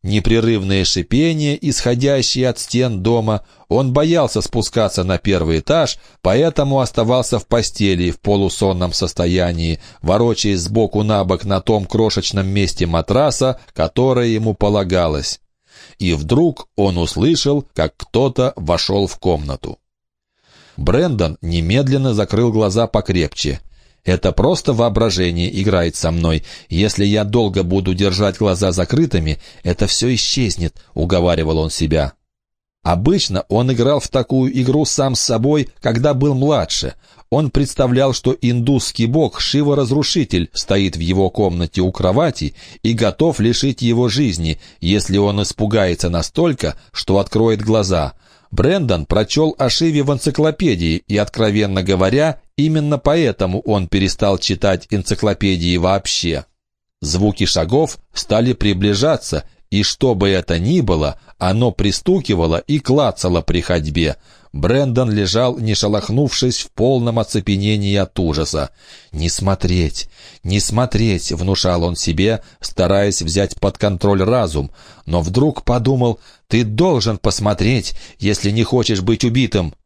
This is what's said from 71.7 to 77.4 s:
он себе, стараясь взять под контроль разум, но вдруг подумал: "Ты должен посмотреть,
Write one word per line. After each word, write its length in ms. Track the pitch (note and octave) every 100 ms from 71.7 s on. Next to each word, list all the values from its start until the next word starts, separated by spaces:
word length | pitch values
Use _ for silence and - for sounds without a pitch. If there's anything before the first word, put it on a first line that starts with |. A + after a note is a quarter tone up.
| F2
он 140 | E2+ E2+
себе, 460 | - D#2+ G2 A2 - _
стараясь 640 | - - F#2 G2 G#2 F#2+
взять 360 | D#2+ F2 G2 -
под 200 | G2+ -
контроль 440 | G2+ F#2 G2+ G2+
разум, 480 | F#2 B2 G2 D#2 C#2 - - - -
но 160 | E2+
вдруг 420 | E2 G2+ D3+ -
подумал: 560 | - A#2+ A#2 C3 A#2+ A2 - _ _
"Ты 180 | A2+
должен 520 | A2+ G#2+ F3+ C#3 A2+ G#2
посмотреть, 800 | - -